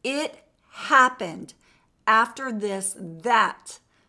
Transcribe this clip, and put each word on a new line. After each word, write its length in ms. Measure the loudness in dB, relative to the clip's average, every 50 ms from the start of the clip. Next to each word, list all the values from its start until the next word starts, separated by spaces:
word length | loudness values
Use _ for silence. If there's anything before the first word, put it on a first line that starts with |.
| -8
"It 400 | -6 -4 -4 -4 -6 -8 -14 _ _ _ _ _ _
happened 840 | -18 -14 -2 4 6 6 6 6 4 -2 -8 -8 -8 -10 -14 -18 -20 _ _ _ _ _ _ _ _ _ _
after 460 | 2 4 4 2 0 -4 -8 -10 -8 -6
this 420 | -6 -6 -6 -6 -6 -6 -8 -8 -10
that, 800 | -14 -16 -14 -8 -2 2 2 2 2 2 -2 -8 _ -20 -20 -20 _ _ _ _ _